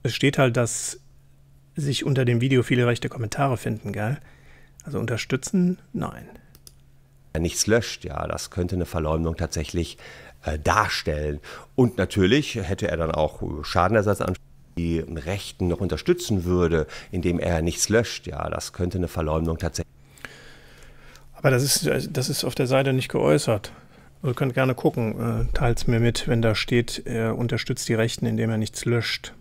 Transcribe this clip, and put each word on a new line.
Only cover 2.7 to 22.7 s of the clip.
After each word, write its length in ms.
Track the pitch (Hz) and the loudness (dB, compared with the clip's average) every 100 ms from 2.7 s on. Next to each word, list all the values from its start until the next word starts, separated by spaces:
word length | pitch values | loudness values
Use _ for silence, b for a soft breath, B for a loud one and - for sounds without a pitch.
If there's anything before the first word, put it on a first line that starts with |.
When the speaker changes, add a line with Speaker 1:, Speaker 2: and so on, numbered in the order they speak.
| 123 120 | 4 4
Speaker 1:
rechte 220 | 117 - | 2 -4
Kommentare 480 | - 110 - 139 123 | -6 -6 0 0 0
finden, 340 | 131 107 101 | -2 -4 -6
gell? 260 | 101 107 147 b b b b b b | -4 -2 -4 b b b b b b
Also 140 | - 147 | -8 -6
unterstützen, 800 | 113 117 - 196 - 190 180 180 - | -4 -4 -2 -4 0 2 2 0 -6
nein. 320 | - - - - - - - - - - - _ - - | -6 -6 -8 -18 -20 -20 -20 -20 -20 -20 -20 _ -20 -6
Speaker 2:
Er 80 | 80 | -2
nichts 260 | 85 - - | -2 0 2
löscht, 380 | 117 - - - | 2 2 -8 -8
ja, 200 | 73 78 | -6 -6
das 240 | 78 - | -6 -6
könnte 260 | - 90 92 | -4 -2 -2
eine 100 | 85 | -2
Verleumdung 500 | 85 76 80 82 82 | -2 0 0 0 -2
tatsächlich, 600 | 80 - 76 85 82 - B B B - | -4 -4 -4 -4 -4 -8 B B B -10
äh, 140 | - 76 | -6 -2
darstellen. 840 | 76 98 101 - - 76 76 71 B B B - | 2 2 2 -2 -4 -2 -4 -6 B B B 2
Und 220 | 123 - | 2 4
natürlich 580 | 92 107 92 139 143 110 | 0 4 6 4 2 -6
hätte 320 | 92 98 82 | -4 -2 -2
er 100 | 80 | 0
dann 140 | 80 | -2
auch 320 | - 76 - 87 73 | 0 0 -2 -8 -6
Schadenersatzansprüche, 760 | - 90 90 113 101 98 - 92 - - - - | -2 2 4 4 2 0 -2 -4 -8 -20 -12 -4
die 220 | 85 82 | 0 0
Rechten 680 | 65 82 71 101 - - 90 | -2 -8 -6 -6 -8 -2 -2
noch 120 | 85 | 0
unterstützen 680 | 92 80 - 175 - 101 85 | -2 -2 2 2 2 -2 2
würde, 400 | 90 85 80 73 B B | 4 4 2 0 B B
indem 300 | 92 87 87 | -2 0 0
er 240 | 90 85 | 0 0
nichts 260 | 82 - - | 0 -2 2
löscht, 380 | 107 113 - - | 2 0 -6 -10
ja, 200 | 73 78 | -6 -6
das 260 | - - | -6 -8
könnte 260 | - 90 92 | -4 -4 -2
eine 80 | 87 | -2
Verleumdung 500 | - 78 80 82 82 | -2 0 0 0 -2
tatsächlich. 340 | 85 - - - B B B B B B B B B B B B B | -4 -4 -10 -14 B B B B B B B B B B B B B
Speaker 1:
Aber 160 | - 143 | 0 4
das 140 | 123 | 4
ist, 520 | 139 - - 135 - - | 2 2 2 0 -2 -4
das 140 | 127 | -2
ist 140 | 143 | -2
auf 100 | 131 | -2
der 140 | - | -2
Seite 260 | 127 | 2